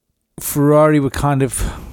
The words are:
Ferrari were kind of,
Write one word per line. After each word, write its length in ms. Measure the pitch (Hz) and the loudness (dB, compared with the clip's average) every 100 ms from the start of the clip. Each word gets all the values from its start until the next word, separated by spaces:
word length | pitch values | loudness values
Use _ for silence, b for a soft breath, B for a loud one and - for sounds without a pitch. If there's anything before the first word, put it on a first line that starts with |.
| _ _ _ - | _ _ _ -14
Ferrari 600 | - 151 143 151 156 151 | -8 0 2 4 4 4
were 100 | 135 | 0
kind 320 | - 143 139 | -2 -2 0
of, 300 | 131 - - B B | -2 -2 -6 B B